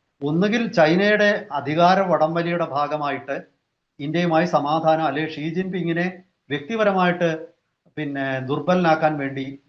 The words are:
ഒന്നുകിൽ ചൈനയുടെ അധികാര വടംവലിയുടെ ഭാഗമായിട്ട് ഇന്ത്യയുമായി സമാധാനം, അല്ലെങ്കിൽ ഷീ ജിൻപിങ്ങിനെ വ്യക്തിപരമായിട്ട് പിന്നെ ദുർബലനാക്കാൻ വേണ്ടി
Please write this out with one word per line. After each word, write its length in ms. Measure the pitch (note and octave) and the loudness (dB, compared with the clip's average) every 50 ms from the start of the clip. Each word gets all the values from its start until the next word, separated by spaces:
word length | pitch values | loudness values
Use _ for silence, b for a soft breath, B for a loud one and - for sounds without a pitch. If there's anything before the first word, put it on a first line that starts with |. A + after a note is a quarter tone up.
| _ _ _ _ C#3 | _ _ _ _ -4
ഒന്നുകിൽ 480 | D3 D#3 E3+ G3+ G#3 A3+ A#3 A#3 F#3 - | -2 0 2 2 2 2 0 -2 -2 4
ചൈനയുടെ 720 | F3 D#3 D#3 E3+ F#3 G3+ G#3 G#3+ G3+ G#3 G#3 G#3 - - - C#3+ | 4 4 6 6 4 4 2 4 4 4 2 2 0 -4 -6 -8
അധികാര 480 | C#3+ - C#3 D3+ E3 E3+ F3+ F#3+ F#3+ | -6 -4 -2 2 4 4 4 6 4
വടംവലിയുടെ 640 | F#3+ F3+ D#3+ D3 D#3 D#3+ E3 E3+ E3+ E3+ F3 E3+ E3 | 2 2 2 2 2 0 0 -2 -2 -2 -2 -2 -4
ഭാഗമായിട്ട് 760 | C3+ C3 C#3+ D3 C#3+ D3+ D3+ D3 C#3+ C3+ C3 - - C3+ - - _ _ _ _ _ _ _ _ _ _ _ | -2 -2 -2 -2 -2 -2 -4 -4 -4 -6 -6 -6 -8 -8 -8 -10 _ _ _ _ _ _ _ _ _ _ _
ഇന്ത്യയുമായി 460 | C#3+ D3+ D#3 E3+ F3 E3+ D#3+ D#3+ F3+ | -8 -4 -2 0 0 2 2 2 2
സമാധാനം, 580 | F3 E3+ D3 C#3 C#3+ D#3 D#3+ D#3+ D#3+ D#3+ D#3+ D#3+ | 2 0 0 0 2 -2 0 2 2 2 2 2
അല്ലെങ്കിൽ 280 | C#3+ C3+ D3+ D#3+ D#3 - | -2 -2 -2 -4 -6 -6
ഷീ 160 | D3+ D3+ E3 D#3+ | -8 -8 -6 -4
ജിൻപിങ്ങിനെ 680 | F3+ F#3+ F#3 F#3 F3+ E3 E3+ E3 E3+ F3+ F#3 F#3 - - _ _ _ _ - | -4 -6 -4 -4 -4 -4 -2 -2 -2 -2 -4 -6 -10 -20 _ _ _ _ -8
വ്യക്തിപരമായിട്ട് 960 | D3 - - - A3+ A3 G#3+ G3+ F#3+ F#3+ F3+ F3 F3 F3 F3 E3 D#3+ D#3+ - - _ _ _ _ _ _ _ _ _ | -8 -8 -6 -6 -2 0 2 2 2 4 2 2 2 2 0 0 0 -2 -8 -16 _ _ _ _ _ _ _ _ _
പിന്നെ 440 | D3+ D3+ C#3+ C#3 C#3 C3+ C3+ C3 C3 | -8 -8 -6 -4 -4 -4 -4 -4 -4
ദുർബലനാക്കാൻ 800 | B2+ B2+ D3 D#3 C#3+ F3 F3+ F#3 F3 D#3+ D#3 D#3 E3 D3+ D#3 C#3+ | -4 -4 -4 -4 0 0 2 2 4 4 2 4 2 0 0 0
വേണ്ടി 400 | C#3 C3+ C3+ C3+ C3 C3+ C3+ - _ | -4 -6 -6 -6 -8 -8 -10 -14 _